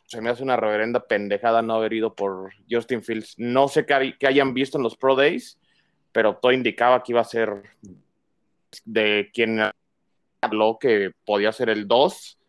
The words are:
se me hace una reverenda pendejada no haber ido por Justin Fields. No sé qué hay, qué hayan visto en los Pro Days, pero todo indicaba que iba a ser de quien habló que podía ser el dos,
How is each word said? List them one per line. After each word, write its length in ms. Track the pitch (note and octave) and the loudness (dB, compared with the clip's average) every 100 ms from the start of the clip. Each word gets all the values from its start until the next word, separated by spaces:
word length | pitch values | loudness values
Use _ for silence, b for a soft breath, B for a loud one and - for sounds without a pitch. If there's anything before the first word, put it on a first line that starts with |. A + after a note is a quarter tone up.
| _ | _
se 160 | A#2 | -8
me 80 | A2+ | -6
hace 120 | A#2+ | -4
una 140 | C3+ B2 | -2 0
reverenda 500 | A2 G#2+ A2+ A#2+ - | 0 -2 -2 -4 -2
pendejada 560 | G#2 G2+ G2+ A#2 A2+ | -4 -2 -2 0 0
no 140 | A2+ A2+ | 0 -2
haber 180 | A2 | -2
ido 220 | A2 A2 - | -2 -4 -4
por 360 | G2+ F#2 F#2+ - - | -6 -6 -12 -20 -6
Justin 340 | A#2 A2+ A#2+ | -6 -4 -6
Fields. 320 | - A2 G#2+ - | -6 -8 -10 -10
No 300 | A#2+ C3 C#3 | -2 2 2
sé 180 | D#3 - | 0 0
qué 80 | |
hay, 240 | C#3 C3+ - | 0 0 -2
qué 80 | C3+ | 2
hayan 280 | C#3 C3+ | 2 2
visto 240 | A#2+ C3+ D3+ | 0 -4 -2
en 60 | |
los 140 | A#2 - | -4 -2
Pro 180 | C3 C3+ | 0 2
Days, 440 | C#3+ - - - _ _ _ _ _ | 2 0 -8 -20 _ _ _ _ _
pero 260 | A2+ G#2+ G#2 | 0 0 2
todo 140 | B2+ | 2
indicaba 520 | C3 A#2 G#2 A#2+ B2+ | 2 0 2 4 4
que 80 | B2 | 2
iba 100 | A#2+ | -2
a 40 | A2+ | 0
ser 360 | A#2 A2 G2+ G2+ _ G2 F2 _ _ _ _ _ _ _ - - | -2 -4 -4 -14 _ -20 -20 _ _ _ _ _ _ _ -20 -4
de 440 | A2 G#2+ G#2 G2+ | 0 2 0 -2
quien 260 | - A2+ A2 G#2+ - _ _ _ _ _ _ | -2 -2 0 -2 -4 _ _ _ _ _ _
habló 360 | A#2 G#2+ A2 A2 | -4 0 0 0
que 320 | C3 G#2+ F#2+ - - | 2 2 0 -6 -4
podía 260 | G#2 G#2 | 0 0
ser 180 | - A#2 | 0 -2
el 180 | G#2+ G2+ | -2 2
dos, 520 | A#2+ E3 - - - | 2 2 0 -16 -20